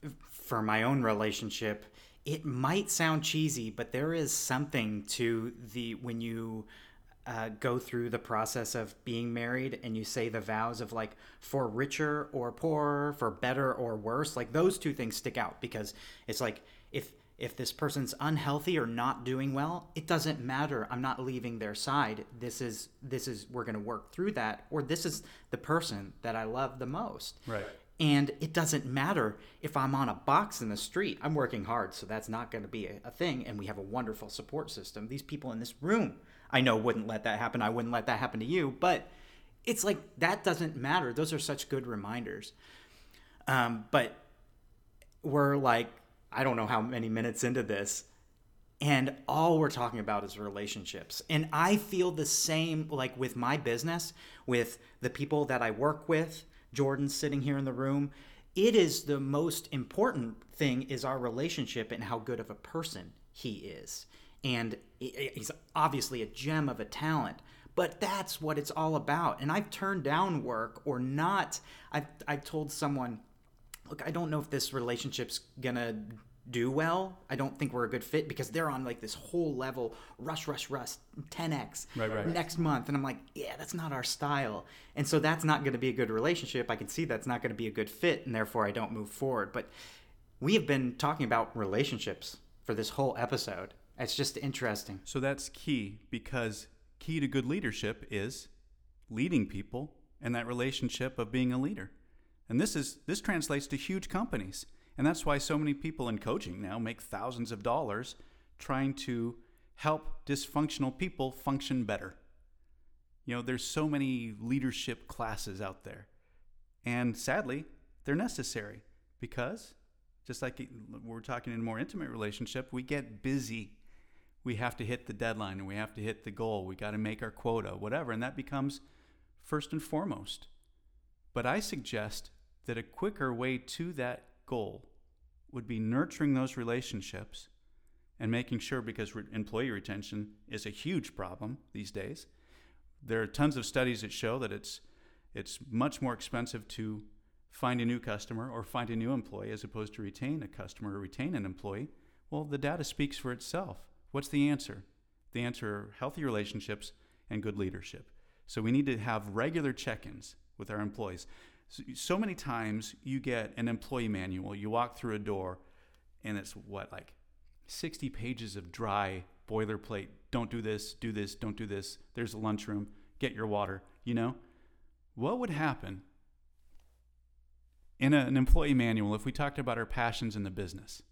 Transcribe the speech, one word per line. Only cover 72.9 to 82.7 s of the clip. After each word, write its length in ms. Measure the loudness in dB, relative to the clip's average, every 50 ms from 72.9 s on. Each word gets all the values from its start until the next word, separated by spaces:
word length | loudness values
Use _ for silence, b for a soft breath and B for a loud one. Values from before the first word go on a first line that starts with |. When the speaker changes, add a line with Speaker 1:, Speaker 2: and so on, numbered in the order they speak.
| 2 0 0 -2 -4 -8 -10 -18 -20 -20 -20 -20 _ -20 -18 -18 -18 -16 -12 -12
Speaker 1:
"Look, 180 | -8 -6 -4
I 40 | -2
don't 180 | 0 0 0 2
know 100 | 0 0
if 120 | 0 0
this 240 | 0 0 0 0 0
relationship's 640 | 0 2 2 0 0 0 -2 -2 -2 -2 -2 -4 -8 -8 -10 -12 -4
gonna 440 | -2 0 0 2 0 0 -2 -4 -6 -8 -12 -14 -16 -20 -20 -20 -12 -4
do 200 | 0 2 2 4
well. 480 | 4 4 4 4 4 2 2 -2 -6 -12 -6 -4
I 80 | -2
don't 220 | 0 0 -2 0 -2
think 140 | -2 0
we're 120 | 2 0 0
a 60 | 2
good 140 | 0 -2 -2
fit," 240 | 0 0 0 0 0
because 200 | -4 -4 -4 -2
they're 200 | 0 0 0 0
on, 140 | 0 -2 -2
like, 160 | -4 -4 -6
this 120 | -6 -8
whole 440 | -8 -10 -8 -2 0 2 2 2 0
level, 380 | 0 -2 -2 -2 -2 -2 -2 B B B B B B
rush, 280 | -4 -4 -4 -2 -2
rush, 240 | -4 -4 -4 -4 -4
rush, 240 | -4 -4 -4 -6 -8 -10 -14 -16 -12 -12 -12 -10
ten 220 | -6 -4 0 0
X 360 | 0 0 -2 -6 -8 -12 -10 -6 -2
Speaker 2:
Right, 140 | 0 0 2
right. 160 | 2 2 0
Speaker 1:
next 320 | 2 2 0 0 0 0 2
month. 300 | 4 4